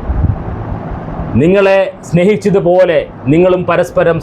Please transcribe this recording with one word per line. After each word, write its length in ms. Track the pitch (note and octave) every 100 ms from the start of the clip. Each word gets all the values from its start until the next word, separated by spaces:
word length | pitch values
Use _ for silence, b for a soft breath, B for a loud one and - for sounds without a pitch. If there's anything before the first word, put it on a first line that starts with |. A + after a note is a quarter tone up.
| - - - - - - - - - - - - - A2
നിങ്ങളെ 580 | D#3+ G3 G3 G3 F#3+ -
സ്നേഹിച്ചതുപോലെ 1040 | - E3+ F#3 G#3 G#3 G3 E3+ F3+ F3+ D3+ - - A2
നിങ്ങളും 340 | D#3+ F#3 F3+ F3+
പരസ്പരം 480 | E3+ F3 - E3+ E3